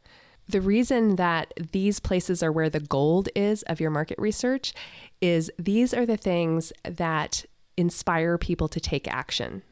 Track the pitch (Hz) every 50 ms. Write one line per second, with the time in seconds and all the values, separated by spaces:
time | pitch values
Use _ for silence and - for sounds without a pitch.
0 | _ - - - - _ _ - - - 190 196 185 190 202 226 247 233 269 240
1 | 226 214 196 180 180 175 165 165 - - - - 165 156 - 190 190 202 208 -
2 | - - 196 180 175 - 185 170 170 160 156 160 160 160 151 156 151 - - 135
3 | 139 151 165 185 196 - - 202 202 208 214 208 - - 160 156 160 156 151 147
4 | 156 - - - - 214 214 - - 247 262 269 - - - - - - - -
5 | - - - _ - 180 170 165 160 165 - - 170 196 202 220 247 254 - 240
6 | 247 233 220 208 - 196 180 175 170 165 160 165 165 - - - _ - 180 -
7 | 170 165 160 156 156 - - - - - _ _ _ _ _ - 175 175 - -
8 | - - 170 165 160 170 170 170 - - 175 - 160 156 - 160 - - - 139
9 | - - - 127 131 - - - 120 - - 196 - _